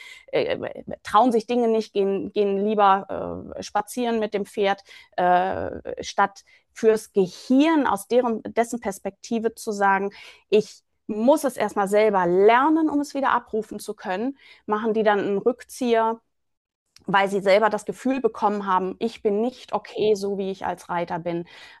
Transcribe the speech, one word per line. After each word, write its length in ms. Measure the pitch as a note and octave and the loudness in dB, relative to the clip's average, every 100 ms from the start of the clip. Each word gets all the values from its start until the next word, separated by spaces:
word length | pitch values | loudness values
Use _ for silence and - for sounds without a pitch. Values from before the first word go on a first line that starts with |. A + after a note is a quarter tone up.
| - - - | -20 -20 -6
äh, 560 | D#3 F2+ E2+ - - - - | -2 -2 -4 -6 -12 -14 -14
trauen 280 | - G#3 B3+ | 0 2 4
sich 160 | A3+ - | 2 0
Dinge 200 | A#3+ A#3 | -2 0
nicht, 260 | A3 G#3+ | 0 -2
gehen, 380 | G3+ G3 G3 G3+ | -2 -2 -2 -4
gehen 320 | G#3 G3+ G3 G#3 | -2 -2 0 -2
lieber, 880 | G#3 G3+ G3 - F2 - F2 - - | 2 4 2 -2 -8 -8 -10 -12 -14
äh, 60 | |
spazieren 560 | - G#3 - - A#3+ A3+ | -8 -6 -6 -6 -4 -2
mit 140 | G#3+ | -2
dem 120 | G3+ G3+ | -4 -6
Pferd, 380 | - G3 G3+ - - - - | -2 -2 -2 -6 -20 -14 -2
äh, 840 | F3+ F3+ F#3 - F2+ - - - | 4 4 2 -4 -6 -8 -10 -10
statt 400 | - - G3 - _ _ _ | -8 0 0 -2 _ _ _
fürs 420 | - A3 A3 - | 0 2 2 0
Gehirn 720 | G3+ F3+ - - C4 D#4 D#4+ C4 | -2 -2 -2 0 4 4 4 2
aus 200 | G3 - | -2 0
deren, 340 | A#3+ B3+ A3+ | 0 2 -2
dessen 360 | - A3 A#3 A#3+ | -6 -2 -2 -2
Perspektive 760 | A3+ F#3+ G3 - - A#3 A3 A3 | -8 -8 -10 -12 -6 -4 -4 -6
zu 160 | - | -8
sagen, 400 | G3+ G3 G3 G3 - - - - | 0 2 2 0 -8 -20 -18 0
ich 320 | G#3+ - - _ _ - | 2 2 -8 _ _ -8
muss 360 | G#3+ A#3+ D4+ | -2 2 2
es 140 | C#4 - | 2 -4
erstmal 300 | G#3 G#3 G3 | -4 -2 0
selber 380 | G#3 A3 G3 F3 | 4 4 4 2
lernen, 640 | F3+ G3+ A#3+ D4 D#4 D#4 | 4 6 6 4 2 2
um 120 | C#4+ | 0
es 120 | C#4+ | -4
wieder 180 | C#4 C4 | -2 0
abrufen 480 | - - A3 G#3 G#3 | 0 -2 -8 -6 -10
zu 140 | - | -12
können, 440 | G#3 G#3+ F#3 B3 C#4 - - - | -12 -6 -4 -4 -8 -16 -18 -6
machen 280 | G#3+ A3+ | -4 -2
die 100 | G#3+ | 0
dann 160 | G#3+ G3+ | 2 2
einen 180 | F3+ G3 | 0 0
Rückzieher, 840 | A#3 A#3 - - B3 A3+ A3+ A3+ _ _ _ _ _ _ _ _ - | 0 -2 -8 -6 0 2 2 -2 _ _ _ _ _ _ _ _ 0
weil 240 | G3 G3 | 2 2
sie 120 | G3 | 0
selber 280 | G3 G3 G#3+ | 4 4 4
das 160 | G#3 - | 0 -6
Gefühl 360 | - B3+ C4+ | -6 -4 -2
bekommen 440 | A#3 - G#3 G#3 G3+ | -2 0 -2 -2 0
haben, 300 | F#3 F#3 - | -2 -2 -4
ich 220 | A#3 - | -6 -4
bin 200 | A3 G3+ | -2 0
nicht 320 | A#3 B3 - | -2 -6 -8
okay, 420 | G3+ - - G#3+ G3+ | -8 -8 -4 0 0
so 220 | G3+ G3 | -2 -4
wie 140 | F#3+ | -6
ich 140 | F#3+ - | -6 -8
als 240 | F3 - | -8 -6
Reiter 300 | F3 F3 F3 | -4 -4 -6
bin. 260 | F3 E3+ E3+ - - - | -4 -6 -8 -14 -20 -10